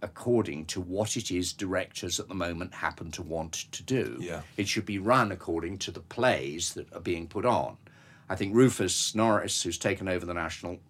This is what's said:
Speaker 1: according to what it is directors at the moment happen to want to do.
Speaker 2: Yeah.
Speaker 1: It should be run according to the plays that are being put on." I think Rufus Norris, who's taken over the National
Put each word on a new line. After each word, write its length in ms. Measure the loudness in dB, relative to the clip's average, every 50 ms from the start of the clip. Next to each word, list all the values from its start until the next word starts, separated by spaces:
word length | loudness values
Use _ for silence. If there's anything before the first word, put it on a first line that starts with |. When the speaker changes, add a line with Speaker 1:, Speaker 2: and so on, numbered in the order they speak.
Speaker 1:
according 640 | -10 -10 -8 -4 0 4 4 4 4 2 -2 -6 -6
to 140 | -6 -6 -6
what 360 | -4 -4 -2 -2 0 0 -2
it 140 | -4 -2 -2
is 220 | -2 0 0 -2
directors 680 | -4 -4 -4 -2 0 -2 -2 -4 -8 -8 -6 -4 -4 -4
at 100 | -4 -4
the 60 | -4
moment 400 | -4 -2 -2 -2 -4 -6 -8 -8
happen 360 | -4 -4 -4 -4 -4 -10 -10
to 100 | -8 -8
want 300 | -6 -6 -4 -4 -4 -4 -6 -8 -8 -10
to 100 | -12 -12
do. 340 | -4 -2 0 0 0 -2 -4 -8
Speaker 2:
Yeah. 220 | -8 -6 -8 -8 -10 -10 -4
Speaker 1:
It 120 | -2 -2 0
should 180 | 0 -2 -2
be 120 | -2 -4 -2
run 320 | 4 4 6 6 6 4
according 480 | 0 -6 -4 -2 -2 -2 -2 -4 -6 -6
to 120 | -6 -8
the 80 | -8 -10
plays 720 | -14 -10 -2 2 4 4 4 4 0 -4 -4 -4 -4 -4 -6
that 180 | -8 -12 -10 -12
are 60 | -8
being 280 | -4 -2 -2 -2 -4 -6
put 160 | -4 0 2
on." 320 | 2 2 2 0 -2 -8 -12 -20 -20 -20 -20 -20 -20 -20 -20 -8 -8
I 80 | -4
think 180 | -2 -2 4 8
Rufus 580 | 8 8 8 8 4 0 2 2 0 0 0 2
Norris, 480 | 4 4 6 6 4 2 0 -2 -2 -2
who's 120 | -2 -4 0
taken 300 | 0 0 0 0 0 0
over 160 | 0 0 -2
the 100 | -2 -4
National 440 | -2 -4 -4 -6 -6 -8 -8 -8 -8 -12